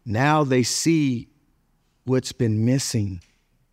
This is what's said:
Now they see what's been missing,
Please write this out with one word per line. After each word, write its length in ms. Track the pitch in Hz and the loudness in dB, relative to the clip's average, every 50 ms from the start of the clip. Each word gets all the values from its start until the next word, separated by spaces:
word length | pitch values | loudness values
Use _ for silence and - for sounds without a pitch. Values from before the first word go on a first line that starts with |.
| - | -8
Now 360 | 117 101 113 135 151 156 156 151 | -4 -2 0 2 2 2 2 2
they 180 | 131 131 127 | 2 2 2
see 680 | 120 - - - - 156 165 156 147 135 123 117 - _ _ _ _ _ _ _ _ _ _ _ _ _ _ _ - | 2 0 -2 -2 0 2 2 2 2 0 -2 -4 -8 _ _ _ _ _ _ _ _ _ _ _ _ _ _ _ -4
what's 280 | 123 127 131 - - | -2 -2 -2 -2 -4
been 320 | - - 123 113 107 104 113 | -4 -2 0 0 2 2 2
missing, 580 | 120 131 135 - - - 117 101 98 95 87 - _ _ _ _ _ _ _ _ _ | 2 2 0 -2 -2 -2 -2 -2 -4 -6 -10 -14 _ _ _ _ _ _ _ _ _